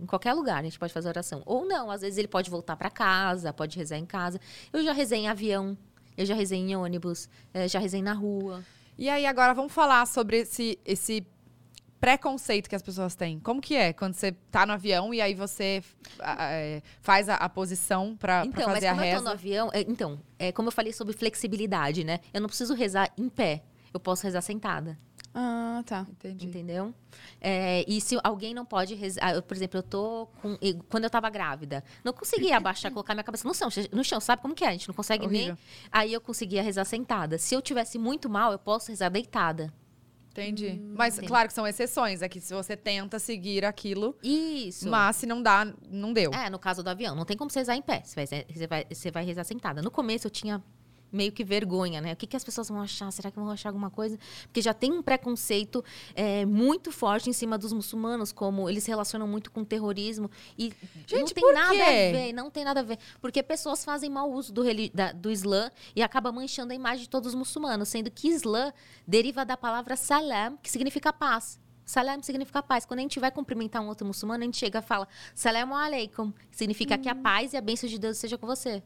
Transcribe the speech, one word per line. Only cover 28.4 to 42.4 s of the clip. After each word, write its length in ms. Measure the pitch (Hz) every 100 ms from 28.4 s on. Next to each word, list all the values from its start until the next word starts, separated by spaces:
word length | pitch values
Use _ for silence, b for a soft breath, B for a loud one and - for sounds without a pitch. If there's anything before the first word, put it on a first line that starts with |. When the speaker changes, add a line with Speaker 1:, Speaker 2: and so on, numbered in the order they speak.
| 220
Speaker 1:
não 140 | 240 240
pode 280 | 196 185
rezar, 260 | 208 196 180
ah, 80 | 185
eu, 80 | 170
por 140 | - 190
exemplo, 220 | 185 185
eu 40 |
tô 460 | 180 196 214 226 226 -
com, 160 | 208 208
e 140 | 196 175 -
quando 140 | 226
eu 60 | 226
tava 200 | 233 220
grávida, 520 | 208 160 139 147 143 - B
não 80 | 240
conseguia 460 | 247 - 427 370 247
abaixar, 320 | 190 185 196
Speaker 2:
<clears throat> 20 |
Speaker 1:
colocar 220 | 214 196
minha 100 | 214
cabeça 240 | 214 214 254
no 60 |
chão, 140 | 359 233 - 208
no 120 | 214
chão, 160 | 262 233
sabe 220 | - 240
como 120 | 269
que 80 | 330
é? 60 | 302
A 40 |
gente 160 | 180 -
não 60 |
consegue 300 | 190 202 214
Speaker 2:
Horrível. 300 | 208 208 233
Speaker 1:
nem, 40 | 175 B B B
aí 220 | 220 220
eu 80 | 226
conseguia 420 | 233 233 202 196
rezar 220 | 214 190
sentada. 540 | 190 226 254 214 156 160
Se 160 | -
eu 80 | 262
tivesse 340 | - 247 226 233
muito 320 | 226 302 262
mal, 240 | 202 226
eu 60 | 196
posso 300 | - 220 233
rezar 180 | 208 180
deitada. 640 | 190 240 226 170 160 156 - - _ - _ -
Speaker 2:
Entendi. 480 | - 208 208 202 185
Speaker 3:
Hum. 120 | 208 208
Speaker 2:
Mas, 180 | 233
Speaker 1:
Entendi. 140 | 214 208
Speaker 2:
claro 200 | 240 220
que 60 |
são 120 | - 214
exceções, 540 | 202 233 - 226 185
é 80 | 185
que 100 | 180